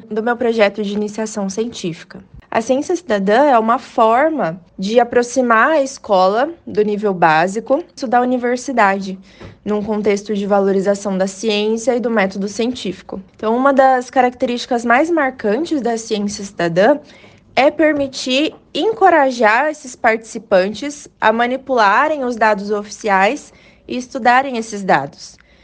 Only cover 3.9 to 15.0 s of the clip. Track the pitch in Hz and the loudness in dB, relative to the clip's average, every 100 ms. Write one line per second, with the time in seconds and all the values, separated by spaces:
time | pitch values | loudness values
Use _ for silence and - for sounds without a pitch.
3.9 | - 220 233 311 302 165 175 _ - 190 | 2 4 4 2 0 -4 -6 _ -10 0
4.9 | 240 240 247 240 262 240 226 262 320 269 | 2 2 2 0 0 2 4 4 2 -2
5.9 | - - 190 185 214 302 339 240 190 208 | -6 0 2 4 2 -2 -6 -6 -2 0
6.9 | 208 208 180 170 156 185 214 220 277 - | 0 -2 2 4 4 2 -2 -2 -2 -2
7.9 | - 254 247 247 254 240 247 269 240 202 | -10 -2 0 2 0 -2 -4 -4 0 2
8.9 | 196 190 190 - - - - 196 208 208 | 2 -4 -10 -14 -20 -20 -12 -4 -4 -2
9.9 | 214 214 202 208 202 202 202 196 196 190 | -2 0 0 -2 -4 0 2 2 2 0
10.9 | 202 202 190 190 - 226 208 214 226 254 | -2 -2 -2 -2 -4 -2 0 0 -2 0
11.9 | 240 233 226 190 196 202 208 233 247 196 | 0 0 0 0 -2 -6 -4 -4 -4 -8
12.9 | - - 196 - - 220 233 277 269 262 | -10 -12 -14 -14 -6 -2 2 2 4 4
13.9 | 254 247 269 247 247 254 240 - 240 233 | 4 0 0 0 0 -4 -4 -2 -2 2
14.9 | 240 | 2